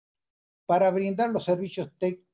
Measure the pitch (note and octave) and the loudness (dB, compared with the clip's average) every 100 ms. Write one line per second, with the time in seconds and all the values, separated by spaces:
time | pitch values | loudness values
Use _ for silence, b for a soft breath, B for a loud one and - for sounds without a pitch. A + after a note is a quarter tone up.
0 | _ _ _ _ _ _ - F3 F#3+ F#3 | _ _ _ _ _ _ 0 4 4 2
1 | G3 F#3+ A#3 G#3+ - F3+ F#3+ - D3 _ | -2 0 0 0 0 -2 -2 -8 -10 _
2 | F#3 F3+ _ | -4 -4 _